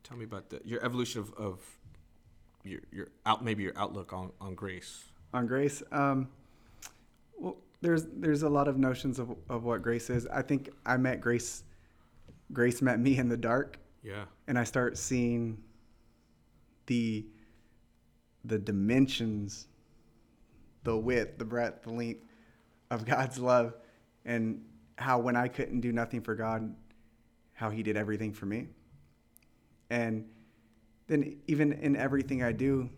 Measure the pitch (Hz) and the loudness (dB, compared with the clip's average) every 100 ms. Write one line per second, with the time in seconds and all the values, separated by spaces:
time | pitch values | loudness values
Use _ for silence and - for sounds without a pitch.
0 | - 123 110 101 - - - 117 123 123 | -18 -14 -10 -10 -10 -12 -6 -4 -2 -2
1 | 120 117 104 - 104 92 - - - - | -2 -4 -8 -6 -6 -8 -14 -20 -20 -20
2 | - - - - - _ 98 92 - - | -20 -20 -20 -20 -20 _ -12 -12 -12 -12
3 | - _ 110 107 117 104 95 - 101 101 | -12 _ 0 2 2 -2 -2 -4 -6 -6
4 | 87 92 92 - 95 92 101 90 - - | -10 -10 -10 -10 -12 -8 -8 -10 -14 -18
5 | - - - 123 117 131 143 143 - 143 | -20 -20 -6 -2 0 2 2 -2 -6 0
6 | 139 135 131 - - - - - - - | 2 2 -2 -10 -20 -20 -20 -20 -20 -20
7 | _ _ _ 427 185 - - _ 170 165 | _ _ _ -10 -10 -10 -18 _ 2 2
8 | 165 - 156 147 151 143 143 135 131 127 | 2 -2 2 4 4 4 4 4 2 2
9 | 135 123 120 - - 120 120 113 117 117 | -2 -2 -6 -8 -6 -4 0 0 0 0
10 | - 123 120 135 131 139 131 - - 127 | 0 -2 0 -4 2 0 0 -10 0 2
11 | 127 120 120 120 - - - - - _ | 4 2 2 2 0 -10 -14 -20 -20 _
12 | _ - - - - - 123 120 131 117 | _ -20 -20 -20 -10 2 4 4 2 4
13 | 127 131 123 117 113 123 143 - - - | 4 4 2 0 2 2 0 -10 -20 -18
14 | 110 101 95 - - 123 117 135 123 - | -10 -10 -10 -14 0 0 2 2 0 -2
15 | - 127 120 120 117 107 - - - - | -2 0 2 0 -2 -6 -14 -20 -20 -20
16 | _ _ _ _ _ _ _ _ - 120 | _ _ _ _ _ _ _ _ -2 0
17 | 113 107 107 - - - _ _ _ _ | 2 -2 -6 -18 -20 -20 _ _ _ _
18 | _ _ _ _ 113 110 101 98 101 127 | _ _ _ _ -4 -2 0 2 4 6
19 | 135 - 113 107 101 - - _ _ - | 4 2 -2 -2 -6 -10 -16 _ _ -20
20 | _ _ _ _ _ - - _ 123 113 | _ _ _ _ _ -20 -20 _ -2 0
21 | 113 123 107 - 113 120 117 - 117 117 | 2 2 0 -4 -4 0 -2 -4 -8 -6
22 | 117 - - - - _ _ _ _ 120 | -4 -6 -12 -20 -20 _ _ _ _ -4
23 | 110 135 131 127 123 123 117 - - _ | 0 2 0 0 4 6 4 -2 -20 _
24 | _ _ - 117 110 104 - - - - | _ _ -4 -2 0 -2 -10 -20 -20 -6
25 | 131 127 120 120 123 - 131 123 120 117 | 2 2 4 2 0 -2 -2 -2 0 -2
26 | 117 120 113 107 110 113 110 - - - | -2 -4 -4 -2 -2 -2 -4 -10 -20 -20
27 | _ _ _ _ _ - 110 107 107 104 | _ _ _ _ _ -6 -4 -2 -2 0
28 | 107 104 110 107 98 110 - - _ - | 0 -2 -4 -4 -6 -6 -8 -16 _ -20
29 | - _ _ - _ _ _ _ _ 120 | -20 _ _ -20 _ _ _ _ _ -2
30 | 117 110 107 - - _ _ _ _ _ | 0 -2 -8 -20 -20 _ _ _ _ _
31 | - 151 147 - - 147 147 - 143 131 | 0 0 0 -6 -2 2 2 2 0 2
32 | 131 139 131 131 123 110 135 135 123 | 2 0 0 0 0 2 2 2 -2